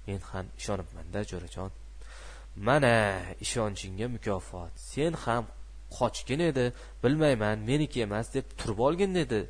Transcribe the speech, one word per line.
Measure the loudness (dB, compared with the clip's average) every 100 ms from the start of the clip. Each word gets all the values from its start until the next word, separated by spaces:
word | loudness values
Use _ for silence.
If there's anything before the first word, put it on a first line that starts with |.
Men | -6 -6
ham | -6 -8 -8 -8
ishonibman-da, | -2 -2 -4 -10 -6 -4
jo'rajon. | -4 -6 -8 -8 -8 -8 -12 -12 -12 -12 -12 -14 -12 -2
"Mana | 4 6 6 6 4 0 -6 -6
ishonchingga | -2 0 0 -2 -6 -4 -4
mukofot. | -2 -2 -2 -2 -8 -8 -10
Sen | -8 0 0
ham | 0 0 0 -2 -10 -12 -12 -12
qochgin | 0 0 0 -2 2
edi, | 2 4 2 0 -12 0
bilmayman, | 4 6 6 6 4 2
meniki | 2 2 2 2
emas | 0 0 0
deb | -2 -4 -6
turib | -4 2
olgin", | 4 4 2
dedi. | 2 2 0 0